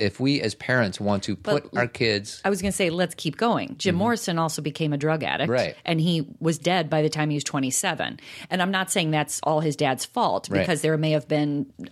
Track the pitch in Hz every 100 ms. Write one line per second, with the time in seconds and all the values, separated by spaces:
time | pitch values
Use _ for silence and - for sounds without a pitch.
0 | 104 - 135 143 110 - - 127 104 -
1 | 101 101 104 98 - 147 - - 123 -
2 | 117 104 104 - 196 196 196 - 180 170
3 | 175 - 156 - 233 165 90 - 190 170
4 | 220 226 - 170 160 160 151 - 156 143
5 | 151 160 95 69 139 123 95 - - 160
6 | 165 165 - - 160 156 175 185 156 156
7 | 151 156 151 147 143 143 131 - 190 160
8 | 65 - - - - 185 185 190 185 190
9 | 160 151 147 - - 156 160 143 143 127
10 | - - 196 98 - 196 180 160 156 156
11 | 156 156 147 151 147 143 139 - -